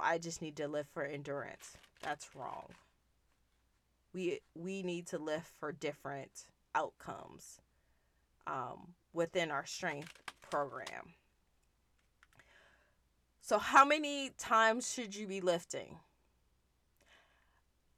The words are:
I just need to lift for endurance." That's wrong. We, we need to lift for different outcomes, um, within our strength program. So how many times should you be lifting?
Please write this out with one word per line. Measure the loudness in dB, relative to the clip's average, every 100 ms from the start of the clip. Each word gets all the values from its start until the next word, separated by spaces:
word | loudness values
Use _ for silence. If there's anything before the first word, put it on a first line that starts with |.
I | 2 2
just | -2 -6
need | -8 -4
to | -2
lift | -2 -4
for | -4 -4
endurance." | -6 -6 -6 -6 -10 -16 -20 -20 -10
That's | -8 -6 -10 -10
wrong. | -10 -10 -12 -20 -20 _ _ _ _ _ _ _ _ _ _ _ _
We, | -4 -2 -2 -6 -10
we | -6 -4
need | -4 -4 -4
to | -6
lift | -2 -2 -4 -8
for | -8
different | -4 -4 -4 -8 -8 -10 -14 -20 _ _ 0
outcomes, | 0 -4 -10 -10 -12 -16 -18 -20 _ _ _ _ _ _ _ _ -6
um, | -4 -4 -8 -14 -20 _
within | -2 0 2 2
our | 0 -2
strength | -4 -4 -4 -8 -12 -16 -16
program. | -4 0 0 -4 -10 -10 -12 -20 _ _ _ _ _ _ _ _ _ _ -20 -20 -20 -20 -20 -20 _ _ _ _ _ _
So | 2 2
how | 8 10 10
many | 8 2 -2 -4 -6
times | 2 6 8 6 0
should | -4 -6 -6
you | -6
be | 0
lifting? | 2 2 0 -8 -8 -14 -20 _ _ _ _ _ _ _ _ _ -20 -20 _ _ _ _ _ _ _